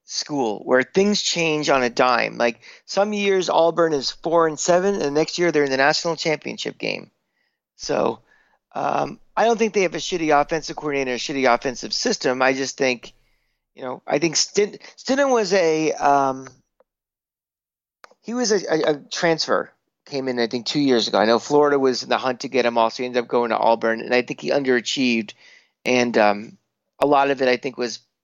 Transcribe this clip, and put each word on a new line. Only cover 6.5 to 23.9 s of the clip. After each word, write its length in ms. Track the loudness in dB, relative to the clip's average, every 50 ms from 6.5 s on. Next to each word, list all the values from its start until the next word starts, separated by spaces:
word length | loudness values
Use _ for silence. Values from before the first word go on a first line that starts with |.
| -10 -8 -10 -10 -8 -8
game. 320 | -6 -6 -6 -8 -10 _ _ _ _ _ _ _ _ _ _ _ _ _ _
So, 440 | -16 -8 -4 -2 0 0 -2 -2 -6 _ _ _ _ _ _ _ _ _ _ -10
um, 440 | -6 -4 -4 -2 -2 -4 -4 -8 -16 _ _ -2
I 80 | 0 2
don't 140 | 2 2 2
think 140 | 0 0
they 100 | 0 0
have 120 | 0 0 -2
a 40 | -6
shitty 400 | -8 -6 -6 -4 0 2 2 2
offensive 380 | 2 0 -4 -6 -6 -8 -12
coordinator, 360 | -8 -6 -4 -4 -2 -2 -4 -4
a 20 |
shitty 360 | -6 -6 -6 -2 0 2 2
offensive 420 | 2 2 0 -6 -8 -6 -10 -8 -6
system. 480 | -2 -2 -2 -2 0 -2 -2 0 2
I 100 | 2 2
just 240 | 2 0 -4 -6 -4
think, 380 | -2 -2 -2 -2 -4 -8 -20 _ _ _ _ _ _ _ _ _ _ _ _ _
you 80 | -12
know, 200 | -10 -10 -10 -10 -6
I 120 | -4 -2 0
think 180 | 0 -2 -2
Stin-, 420 | -2 -4 -2 0 -2 -2 -2 -4 -16 -20 -20 -20
Stinnon 340 | -14 -4 -2 0 2 2 2
was 220 | 2 0 2 2 2
a, 380 | 2 2 2 2 0 0 -2
um, 560 | -2 0 2 2 2 4 2 0 -2 -6 -10 -18 -20 _ _ _ _ _ _ _ _ _ _ _ _ _ _ _ _ _ _ _ _ _ _ _ _ _ _ _ _ _ -20 _ _ _
he 140 | -12 -8 -4
was 180 | -2 0 0
a, 40 | 0 0 0 -2
a, 220 | -2 0 0 0
a 40 | -2 -2 -6 -10
transfer, 640 | -8 -2 0 0 0 0 0 -2 -2 -2 -2 -6 _ _ _ _ _ _ _
came 240 | -10 -8 -6 -4 -4
in, 100 | -2 0
I 100 | -2 -2
think, 180 | -2 -6 -6
two 140 | -4 -2 0
years 280 | 2 4 4 2 2 2
ago. 100 | 2 2
I 60 | 4
know 140 | 4 4 2
Florida 400 | 2 2 4 4 4 4 4 4
was 240 | 2 2 0 0
in 60 | -2 -2
the 80 | -2 -2
hunt 220 | -2 -4 -4 -4
to 80 | -8 -4
get 180 | -2 0 0
him 100 | 2 2
also. 260 | 2 2 2 0 -4
He 40 | -8
ended 160 | -4 -4 -4
up 60 | -4 0
going 220 | 0 0 0 0
to 80 | 0 0
Auburn, 420 | 2 2 2 2 2 -2